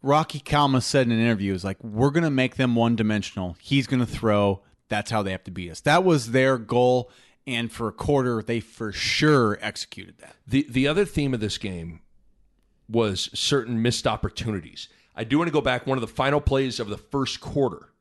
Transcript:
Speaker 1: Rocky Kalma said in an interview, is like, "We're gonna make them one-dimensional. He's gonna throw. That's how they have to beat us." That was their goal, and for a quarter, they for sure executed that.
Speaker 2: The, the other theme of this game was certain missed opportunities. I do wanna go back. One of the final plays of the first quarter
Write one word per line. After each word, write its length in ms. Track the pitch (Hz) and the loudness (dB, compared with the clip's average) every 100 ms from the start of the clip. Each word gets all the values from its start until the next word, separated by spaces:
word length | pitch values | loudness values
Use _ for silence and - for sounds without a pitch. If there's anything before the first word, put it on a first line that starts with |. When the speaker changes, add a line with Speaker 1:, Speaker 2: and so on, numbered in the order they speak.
Speaker 1:
Rocky 380 | 135 147 160 147 | 2 2 2 -6
Kalma 420 | - 147 147 131 | -2 2 4 2
said 240 | - 143 123 | 2 2 2
in 60 | |
an 60 | 113 | 2
interview, 320 | 117 110 98 | 2 2 0
is 100 | 95 | -2
like, 200 | 95 95 | -4 -8
"We're 240 | 117 107 135 | -8 0 2
gonna 200 | 147 165 | 2 0
make 260 | 135 127 - | 2 0 0
them 180 | 131 | 0
one-dimensional. 800 | 117 117 113 107 107 101 - 90 85 | 2 2 2 2 0 -2 -6 -8 -8
He's 260 | - 139 127 | 0 0 2
gonna 200 | 131 120 | 0 -2
throw. 560 | - 117 104 101 95 _ _ _ | -2 0 2 2 0 _ _ _
That's 220 | 104 101 | -4 -2
how 120 | 113 | -4
they 100 | 98 | -2
have 120 | 92 | -6
to 60 | - | -10
beat 200 | 90 87 | -12 -10
us." 100 | 80 | -6
That 220 | - 156 | 2 4
was 260 | 185 156 117 | 4 2 2
their 260 | 123 131 131 | 2 4 2
goal, 540 | 107 120 123 127 123 - _ _ - | 0 2 4 2 0 -14 _ _ -8
and 240 | 120 117 | -6 -6
for 180 | - 113 | -6 -8
a 40 | |
quarter, 500 | - - 143 127 117 | -6 0 2 2 -2
they 180 | 104 117 | -2 -4
for 320 | - - 110 | -6 -12 -10
sure 680 | 101 - - 151 147 113 104 | -6 -4 0 4 4 4 0
executed 560 | 107 - - - 92 - | -6 -8 -12 -14 -18 -20
that. 160 | - - - | -20 -20 -2
Speaker 2:
The, 200 | 120 143 | -2 0
the 200 | 123 139 | 0 2
other 160 | 160 | 2
theme 300 | 202 - 143 | 0 0 -2
of 60 | 127 | -2
this 180 | 104 - | -4 -6
game 420 | 104 90 82 85 _ _ _ _ _ _ _ _ _ | -8 -8 -12 -14 _ _ _ _ _ _ _ _ _
was 400 | 113 110 95 - | 0 0 0 -6
certain 480 | - - 143 113 117 | -4 0 0 0 0
missed 240 | 117 120 - | 0 0 -2
opportunities. 840 | 107 104 - 113 104 80 - - _ _ | -2 -4 -6 -6 -6 -8 -18 -20 _ _
I 100 | - | -12
do 120 | 110 139 | 0 0
wanna 120 | 170 | 2
go 100 | 147 | 0
back. 260 | 143 123 - | 0 -2 -2
One 120 | 131 | -4
of 40 | |
the 60 | 113 | -4
final 320 | - 131 147 | -2 0 2
plays 400 | 143 135 135 113 | 2 0 0 -4
of 80 | 107 | -6
the 80 | 101 | -8
first 460 | - 139 131 - | -6 -4 -4 -6
quarter 480 | - - 131 87 - _ | -6 0 0 -2 -16 _